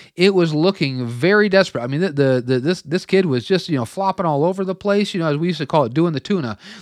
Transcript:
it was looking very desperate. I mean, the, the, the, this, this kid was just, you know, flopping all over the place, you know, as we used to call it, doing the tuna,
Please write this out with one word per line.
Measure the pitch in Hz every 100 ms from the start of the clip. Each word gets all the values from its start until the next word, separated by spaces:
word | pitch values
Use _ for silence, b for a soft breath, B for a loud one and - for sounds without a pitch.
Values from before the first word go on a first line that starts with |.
| B -
it | 190
was | 190 165
looking | 151 180 202 143 127 120
very | 120 165 208 208
desperate. | 190 185 131
I | 120
mean, | 143
the, | 190
the, | 143 135 127 120
the, | 127
this, | 131 180
this | 139 180 -
kid | 190 180
was | 127 -
just, | 185 -
you | 139
know, | 117
flopping | - 196 185 175
all | 143
over | 165 190 190
the | 185
place, | 202 202 202
you | 180
know, | 160
as | 147
we | 170
used | 160
to | 147
call | 160 120
it, |
doing | 131 170
the | 143
tuna, | - 196 123 101 B B